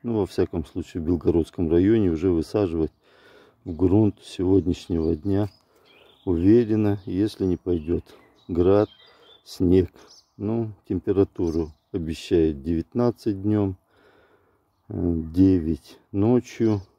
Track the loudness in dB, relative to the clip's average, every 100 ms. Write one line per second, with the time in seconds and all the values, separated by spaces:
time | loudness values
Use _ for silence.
0 | -4 -2 -2 -2 -2 -2 -8 -10 -10 -8
1 | -2 -2 0 0 -2 -4 0 2 4 2
2 | 2 0 0 0 -2 -2 -2 -2 -4 _
3 | _ _ _ -20 _ _ -12 -2 2 4
4 | 2 -2 -18 -4 2 2 2 -2 -2 -2
5 | 0 -2 -2 -2 -2 _ _ _ _ _
6 | _ _ -4 0 4 4 4 0 0 -2
7 | -4 -2 -2 -2 -2 -2 -2 -4 -2 -6
8 | -6 -20 _ _ -6 0 4 4 2 _
9 | _ _ _ _ -20 -4 2 2 2 -6
10 | -20 -20 _ -10 -6 -4 -6 -10 _ -6
11 | -2 0 0 0 -4 -2 -6 -10 _ -8
12 | -8 -8 -2 2 2 -2 -4 -6 -4 -2
13 | -2 -2 -6 -4 -2 -2 -2 -6 _ _
14 | _ _ _ _ _ _ _ _ _ -6
15 | -4 -4 -6 2 4 4 0 -6 -8 -20
16 | _ -2 2 2 -2 -2 0 0 -6